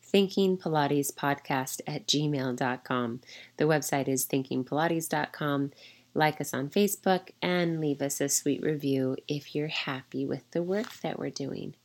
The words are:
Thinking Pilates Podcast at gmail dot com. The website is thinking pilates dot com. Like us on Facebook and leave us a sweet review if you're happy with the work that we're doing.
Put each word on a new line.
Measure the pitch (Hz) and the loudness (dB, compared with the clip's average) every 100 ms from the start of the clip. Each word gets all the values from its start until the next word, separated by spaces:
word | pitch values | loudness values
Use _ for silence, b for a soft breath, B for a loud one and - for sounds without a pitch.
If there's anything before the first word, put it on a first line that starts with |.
Thinking | - 196 196 196 190 185 | 4 4 4 4 2 2
Pilates | 170 156 143 147 143 | 0 2 4 2 0
Podcast | - 143 139 - 139 131 - - | -2 -2 -2 0 -2 -2 -6 -6
at | 151 - | -8 0
gmail | 143 151 147 131 | 0 2 0 0
dot | 123 135 127 | 0 0 -2
com. | - 127 120 120 B B B - | -2 0 0 -4 B B B 0
The | |
website | 151 156 143 143 135 | 4 4 2 0 0
is | 131 | 0
thinking | - 143 131 131 | 0 0 0 -4
pilates | 127 143 165 165 160 | -2 0 2 0 -2
dot | 156 151 | -2 -2
com. | - 151 143 139 B B B B | -4 -2 0 -2 B B B B
Like | - 156 147 | 2 2 2
us | 143 | -4
on | 127 139 | -4 -2
Facebook | 202 202 202 - 185 - - | 2 2 2 2 2 0 -6
and | - 180 170 165 | 0 2 2 0
leave | 156 143 | 0 0
us | 139 - | -2 -2
a | 139 | 0
sweet | - - 139 | 0 0 0
review | - 156 143 135 131 135 - | 0 0 0 2 0 -2 -4
if | 147 - | -6 -4
you're | 151 151 | -4 -4
happy | - - 135 - 131 | -4 -4 -6 -6 -6
with | 139 139 - | -4 -4 -4
the | 170 | -4
work | 175 196 233 - | 0 -2 -4 -6
that | - - | -6 -4
we're | 143 | -6
doing. | 143 135 - - 151 | -6 -6 -6 -8 -12